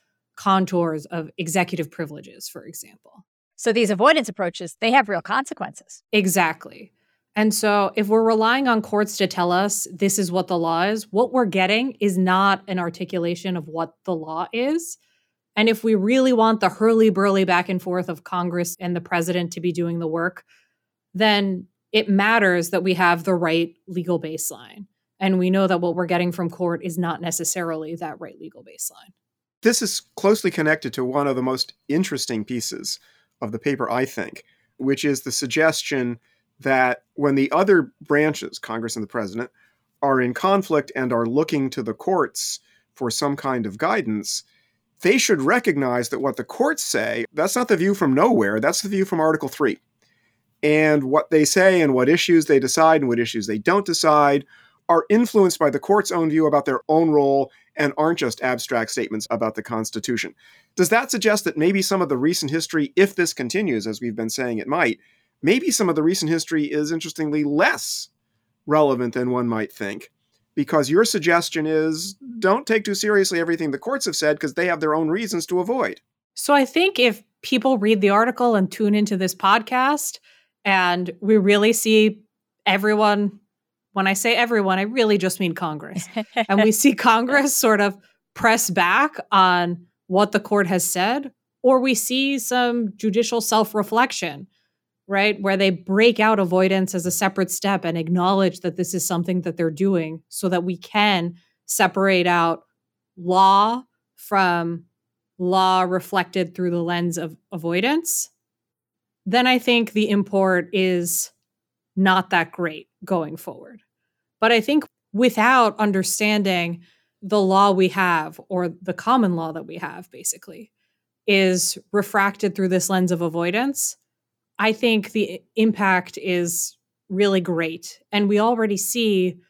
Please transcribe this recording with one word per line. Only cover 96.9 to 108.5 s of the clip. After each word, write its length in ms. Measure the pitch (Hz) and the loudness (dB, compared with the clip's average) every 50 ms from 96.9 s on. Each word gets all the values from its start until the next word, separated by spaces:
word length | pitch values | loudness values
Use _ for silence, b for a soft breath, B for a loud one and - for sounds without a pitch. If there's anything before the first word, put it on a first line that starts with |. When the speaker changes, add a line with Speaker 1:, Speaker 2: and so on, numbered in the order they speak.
| - | -4
Speaker 1:
as 100 | 185 160 | -4 -4
a 60 | 180 | -4
separate 400 | 175 - 202 196 196 - 185 185 | -2 0 -2 -2 0 0 -4 -4
step 340 | - - - 196 196 185 185 | -4 -4 -2 -2 -2 0 -2
and 140 | 165 165 170 | -4 -4 -4
acknowledge 640 | 160 160 180 180 175 185 196 196 190 180 - - | -2 -2 0 0 2 2 2 2 2 0 -2 -2
that 160 | - 175 160 | -8 -8 -4
this 180 | - 180 175 - | -4 -6 -4 -4
is 120 | 180 - | -6 -4
something 360 | - 180 170 170 190 180 180 160 | -2 -2 -2 -2 -2 -2 -2 -4
that 140 | 185 160 | -4 -4
they're 140 | 175 170 160 | -2 -4 -4
doing 520 | 156 143 190 196 190 175 160 156 160 165 - _ | -2 0 0 0 0 0 -2 -4 -8 -12 -16 _
so 200 | - - - 185 | -12 -6 -4 -2
that 160 | 185 175 170 | -2 -2 -2
we 120 | 185 180 - | -4 -6 -8
can 560 | - - - 214 208 208 202 180 170 175 170 b b b b b _ | -10 -4 0 2 4 4 2 2 0 -4 -6 b b b b b _
separate 600 | - - - 208 - 185 196 190 196 190 180 175 | -8 0 2 2 2 2 2 2 4 4 4 4
out 360 | 175 175 175 165 165 165 165 - _ _ _ _ _ _ _ _ _ _ | 2 2 2 2 0 0 -4 -8 _ _ _ _ _ _ _ _ _ _
law 640 | 185 170 175 185 185 190 190 196 196 208 220 233 254 254 _ _ _ _ _ _ | -12 -4 0 4 6 6 8 6 6 4 2 0 -4 -8 _ _ _ _ _ _
from 680 | _ - - 208 196 190 180 175 170 170 170 170 170 170 _ _ _ _ _ _ _ _ _ _ - | _ -10 -2 0 2 2 2 2 0 -2 -4 -6 -8 -10 _ _ _ _ _ _ _ _ _ _ -6
law 440 | 180 180 185 190 185 185 185 185 185 | -2 0 2 2 4 4 4 2 2
reflected 720 | 180 185 185 180 - - 190 175 175 - 190 180 170 - | 0 -2 -4 -4 -2 -2 -2 -2 -2 -2 -4 -4 -4 -4
through 160 | - 185 175 | -6 -4 -4
the 120 | 175 175 165 | -2 -2 -2
lens 360 | 170 175 175 175 175 165 165 | -2 -2 -2 -2 -2 -4 -6
of 180 | 165 160 156 - _ _ | -8 -10 -12 -16 _ _
avoidance, 800 | - 170 156 170 170 180 208 254 294 320 339 - - - - - _ _ _ _ | -14 -8 -6 -4 -2 -2 0 0 -2 -2 -2 -4 -6 -6 -6 -8 _ _ _ _